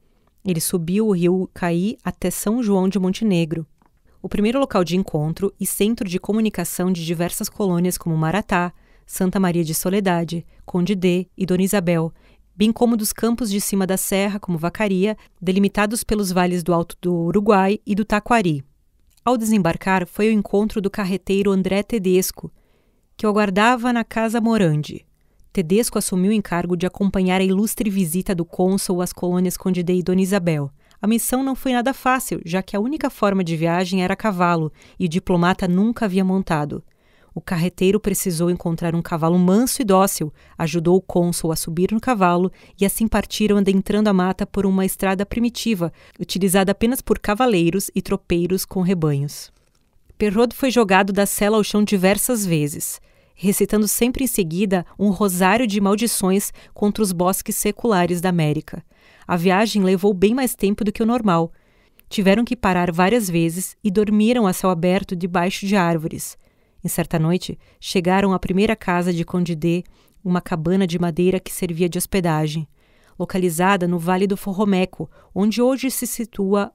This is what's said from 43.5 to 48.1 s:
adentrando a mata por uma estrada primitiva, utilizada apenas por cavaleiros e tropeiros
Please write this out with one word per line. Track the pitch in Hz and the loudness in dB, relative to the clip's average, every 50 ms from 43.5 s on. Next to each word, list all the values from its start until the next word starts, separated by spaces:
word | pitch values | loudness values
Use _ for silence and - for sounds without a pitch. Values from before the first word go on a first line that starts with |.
| 202 202 | 2 2
adentrando | 196 190 196 190 - - 202 208 214 214 | 2 2 2 0 0 0 0 0 2 2
a | 196 | 2
mata | 185 180 185 185 - 202 | 2 2 0 -2 -4 -6
por | - - 196 190 | -4 -2 -2 0
uma | 190 190 190 190 | 0 2 2 0
estrada | 190 - - 196 190 190 185 202 | -2 -2 -2 -2 -2 0 -2 -4
primitiva, | - - 233 233 240 - - - 226 220 170 170 160 - - - - - - | -4 -4 -2 -2 -2 -4 -4 -2 -2 -2 -2 -2 -4 -6 -10 -20 -20 -14 -12
utilizada | - - - 185 190 185 180 196 190 196 | -8 -6 -2 0 2 2 4 4 2 2
apenas | 196 - 226 233 269 - | 0 0 0 0 0 -2
por | - - 220 - | -2 -2 -2 -2
cavaleiros | - - 208 202 254 247 208 170 170 170 175 196 - - - | 0 -2 0 2 2 2 2 2 2 2 0 0 -4 -4 -6
e | 190 | -6
tropeiros | - - | -4 -2